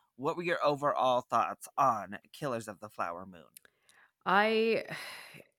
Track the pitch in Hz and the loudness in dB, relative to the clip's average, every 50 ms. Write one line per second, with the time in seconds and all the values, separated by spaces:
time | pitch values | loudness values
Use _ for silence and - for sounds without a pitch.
0 | _ _ _ - 127 151 160 170 175 170 170 - - 147 147 135 143 143 - 73 | _ _ _ -6 -4 -4 -2 -2 -2 -2 0 2 2 2 2 2 0 0 2 2
1 | 110 131 127 123 123 _ 127 117 98 80 104 - - - - - 139 131 117 107 | 4 4 4 2 0 _ 2 2 2 0 -2 -8 -12 -8 0 2 4 4 2 2
2 | 95 90 101 - - _ - - 156 143 123 113 110 107 101 - - 107 - - | -4 -8 -12 -16 -16 _ -12 -8 -6 -4 -4 -4 -6 -8 -12 -12 -14 -14 -8 -6
3 | 101 87 85 87 95 95 90 85 71 57 _ - - _ _ _ _ _ _ - | -6 -6 -6 -8 -12 -14 -16 -20 -20 -20 _ -20 -20 _ _ _ _ _ _ -20
4 | - _ _ _ _ - 180 202 208 220 226 220 226 226 220 - - - 170 - | -20 _ _ _ _ 2 4 4 4 4 4 2 2 2 2 0 -2 -4 -10 -12
5 | - - - - - - - - - _ _ | -12 -12 -14 -16 -18 -18 -20 -20 -20 _ _